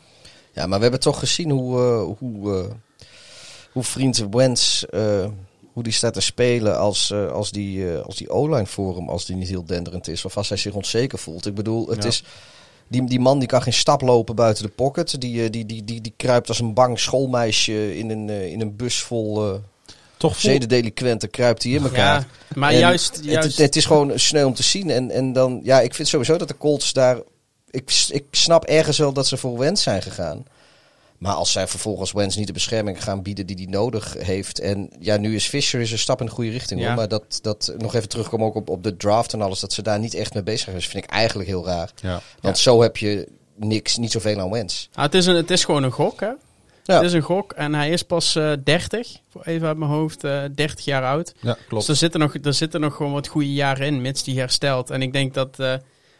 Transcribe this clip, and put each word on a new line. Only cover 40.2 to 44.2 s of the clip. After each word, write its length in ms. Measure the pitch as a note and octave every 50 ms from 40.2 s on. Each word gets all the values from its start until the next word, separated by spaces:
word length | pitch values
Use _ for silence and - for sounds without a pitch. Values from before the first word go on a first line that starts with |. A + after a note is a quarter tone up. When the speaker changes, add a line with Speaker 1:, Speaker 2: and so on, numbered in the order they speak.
| G#2+ - -
Speaker 1:
mee 100 | G#2+ F#2
bezig 180 | G2 G#2+ A2+ - -
zijn, 120 | F#2 F2
vind 220 | - - - G2 -
ik 60 | -
eigenlijk 400 | - G#2 A2+ A2 - G#2 F2+ F#2
heel 160 | F#2+ F2+ E2+
raar. 260 | F#2 F2 E2+ E2 - - -
Speaker 2:
Ja. 200 | - F#2 F2+ E2+ - - - _
Speaker 1:
Want 140 | - G2 F#2
Speaker 3:
Ja. 40 | - -
Speaker 1:
zo 180 | C3 A#2+ A#2
heb 160 | A#2 A2 -
je 300 | - G#2+ G#2 G#2 F#2+ - - - _ _ _ _
niks, 420 | G2+ G#2+ G#2+ A2 G#2+ - - -
niet 140 | A#2+ A#2 G#2+
zoveel 280 | - A2+